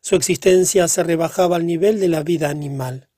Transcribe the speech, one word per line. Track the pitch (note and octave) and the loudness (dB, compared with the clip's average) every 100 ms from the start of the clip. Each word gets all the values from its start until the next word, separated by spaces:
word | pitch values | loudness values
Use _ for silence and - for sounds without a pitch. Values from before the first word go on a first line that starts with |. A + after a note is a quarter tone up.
Su | - F#3 | 0 -2
existencia | - F3 G3 F#3 F3+ G3 E3+ | 0 0 4 4 4 2 2
se | F3+ | 0
rebajaba | E3+ E3 E3 - F3+ F3 | 0 0 -2 0 0 0
al | E3+ | 0
nivel | E3+ G3 A3 | 0 2 2
de | F#3 | 0
la | D#3+ | 0
vida | D3+ E3+ D3 | -2 -2 -2
animal. | D3 D3 C#3 B2+ C3 _ | -4 -8 -6 -8 -10 _